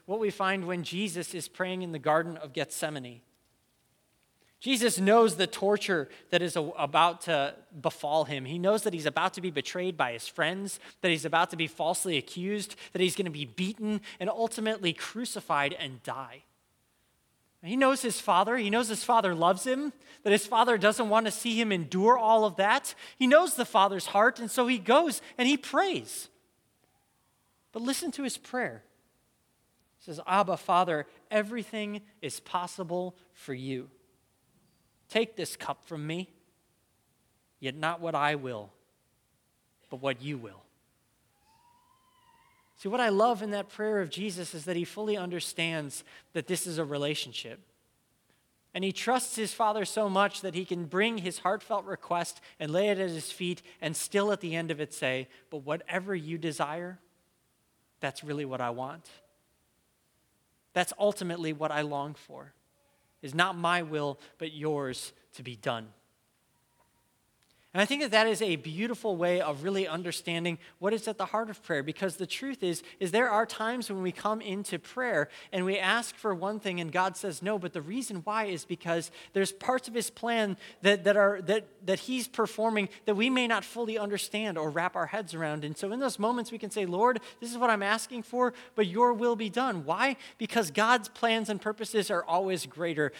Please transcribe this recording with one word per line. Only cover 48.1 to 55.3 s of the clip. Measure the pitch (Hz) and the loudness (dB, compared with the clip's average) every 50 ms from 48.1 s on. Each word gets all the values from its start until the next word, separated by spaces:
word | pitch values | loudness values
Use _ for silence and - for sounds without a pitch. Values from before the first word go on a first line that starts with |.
| _ _ _ _ _ _ _ _ _ _ _ _ - | _ _ _ _ _ _ _ _ _ _ _ _ -6
And | 175 185 | -2 -2
he | 196 | -2
trusts | 185 - - 233 247 254 247 - - | -2 -2 0 2 2 2 2 -2 -4
his | 226 220 190 - | -4 -4 -4 0
Father | - 233 214 214 214 196 | 0 2 2 2 2 -2
so | - - 214 214 202 | -2 0 0 0 2
much | 190 190 202 196 196 - | 4 4 4 4 2 -2
that | - 190 156 | -8 -6 -4
he | 175 190 | -4 -4
can | 175 180 175 175 | -4 -4 -4 -4
bring | 147 143 185 208 233 233 214 | -2 0 2 2 2 2 -2
his | 175 185 160 - | -4 -6 -6 -2
heartfelt | - 180 208 214 - - 226 196 180 | 0 0 0 0 -2 -4 -4 -4 -4
request | 190 190 - - - 175 175 170 - - - - - - - | -6 -10 -8 -4 -2 -2 -2 -2 -4 -8 -14 -18 -20 -14 -10
and | 156 151 151 | -6 -2 0
lay | 180 202 208 | 2 2 2
it | 202 185 | 2 2
at | 190 180 | 0 -2
his | 165 160 147 - | -4 -6 -8 -8
feet | - - 185 175 180 - - - - - | -8 -6 -4 -4 -4 -6 -8 -20 -14 -8
and | - 151 160 | -6 -6 -4
still | - - - - 202 202 208 | -4 -6 -2 0 0 2 2
at | 202 190 | 0 -2
the | - 170 160 | -2 -4 -4
end | 165 170 160 | -4 -2 -4
of | 160 147 | -4 -4
it | 151 - - | -6 -8 -6
say, | - 156 131 131 127 131 - | -4 -2 -2 -2 -2 -4 -8